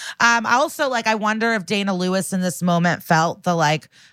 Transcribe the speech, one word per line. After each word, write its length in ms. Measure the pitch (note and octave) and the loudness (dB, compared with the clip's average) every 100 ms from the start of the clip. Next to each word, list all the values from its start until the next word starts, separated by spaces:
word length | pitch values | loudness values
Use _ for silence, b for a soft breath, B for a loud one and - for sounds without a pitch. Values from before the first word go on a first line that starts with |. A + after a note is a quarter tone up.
| B - | B 0
Um, 260 | A#3 A#3 A3 | 2 2 2
also, 420 | A#3+ D#4 - C#4+ | 2 0 -2 -2
like, 180 | B3 A3 | 0 0
I 80 | A3 | 0
wonder 380 | G#3 A3 A3+ | 0 0 0
if 120 | A3 F3 | -2 -2
Dana 300 | G#3 G3+ F#3 | -2 -2 -2
Lewis 360 | F#3 F#3+ - | 0 -2 -2
in 80 | F#3+ | -2
this 200 | F3+ - | -2 -2
moment 400 | F3+ E3+ F3 D#3 | 0 2 2 -2
felt 400 | - E3 E3 - | 2 2 2 -2
the, 140 | - E3+ | -2 0
like, 340 | D3+ D#3 - b b | 2 0 -6 b b